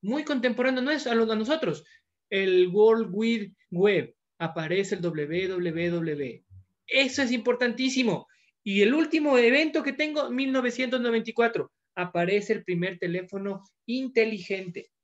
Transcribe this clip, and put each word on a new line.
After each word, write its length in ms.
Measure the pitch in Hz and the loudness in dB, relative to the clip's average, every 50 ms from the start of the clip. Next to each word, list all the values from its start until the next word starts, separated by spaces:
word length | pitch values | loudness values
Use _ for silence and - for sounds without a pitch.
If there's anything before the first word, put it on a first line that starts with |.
Muy 220 | - 196 240 294 302 | -4 -4 -4 -4 -2
contemporáneo 580 | - 294 262 226 254 233 233 247 262 262 254 | -2 -4 0 0 0 0 2 0 0 0 0
no 80 | 247 269 | 0 0
es 160 | 311 294 - | -2 -2 -2
a 80 | 254 233 | 0 2
lo, 160 | 226 226 220 | 2 2 2
a 60 | 220 | 0
nosotros. 480 | 214 220 220 302 320 311 190 147 - - _ _ _ _ _ _ _ _ _ | -2 0 0 0 0 0 -2 -4 -4 -8 _ _ _ _ _ _ _ _ _
El 400 | - 196 196 185 185 185 180 185 | -4 -2 0 4 4 4 4 4
World 400 | 175 208 214 220 226 226 226 185 | 4 6 6 6 6 4 2 -2
Wide 420 | 175 202 220 226 233 233 208 190 - _ _ _ | -2 -2 0 0 0 0 -2 -8 -12 _ _ _
Web, 440 | - 175 190 208 202 170 131 - - _ _ _ _ _ | -2 2 2 4 4 2 0 -4 -10 _ _ _ _ _
aparece 560 | 170 160 165 139 127 - 175 190 196 190 208 | -6 -6 -4 -6 -4 -2 0 -2 0 -2 -4
el 60 | 185 | -2
W 460 | 170 175 156 156 147 147 160 175 190 180 | -2 -4 -2 -2 -4 -4 -2 -4 -2 -2
W 400 | 185 180 175 170 156 165 170 175 | -2 -2 -4 -4 -2 -2 -2 -2
W. 560 | 170 170 165 160 151 143 143 127 113 - _ _ - - - _ _ _ _ - | -2 -2 -2 -2 -4 -4 -6 -8 -8 -12 _ _ -20 -20 -20 _ _ _ _ -2
Eso 360 | - 262 277 254 262 - 277 | 0 2 2 2 0 -2 0
es 80 | 233 247 | 0 0
importantísimo. 920 | 247 220 240 240 240 254 240 233 240 254 262 262 262 254 226 180 - - _ _ _ _ _ _ _ _ | -2 0 -2 0 0 0 -2 -2 -2 -2 -2 0 0 0 0 0 -2 -6 _ _ _ _ _ _ _ _
Y 200 | 208 196 202 202 | -2 2 4 4
el 100 | 214 262 | 4 4
último 440 | 311 330 311 330 320 302 294 277 247 | 2 2 2 0 0 2 4 4 6
evento 460 | 240 233 254 285 320 320 302 320 - | 6 6 6 4 2 2 0 -2 -2
que 80 | 285 | -2
tengo, 380 | 269 269 302 302 302 302 277 240 | -2 -2 -4 -2 -2 -2 -4 -2
mil 240 | 240 254 269 269 262 | -2 -2 -2 0 0
novecientos 480 | 262 247 247 240 - 262 254 233 254 | 0 0 -2 -2 -2 -4 -2 -2 -2
noventa 280 | 233 240 233 226 226 226 | 0 0 0 0 -2 -2
y 40 | 220 | 0
cuatro, 400 | - 233 233 226 170 147 - _ _ _ _ _ | 2 2 2 2 -2 -6 -6 _ _ _ _ _
aparece 600 | - 180 175 - 170 175 175 196 208 202 - 220 | -6 -6 -4 -2 -2 0 2 2 0 0 0 -4
el 100 | 208 - | -4 -2
primer 340 | - 180 175 175 185 175 170 | -4 -2 -2 -2 -4 -4 -4
teléfono 680 | - 175 170 180 185 180 - 196 196 202 196 190 - _ _ _ _ | -6 -4 -4 -4 -6 -8 -10 -8 -6 -6 -8 -8 -12 _ _ _ _
inteligente. 1040 | - 233 254 262 254 262 240 226 220 220 202 180 - 196 190 190 180 170 - - _ _ _ | -6 -6 -4 -4 -2 2 2 2 2 0 -6 -6 -6 -6 -6 -6 -8 -12 -14 -14 _ _ _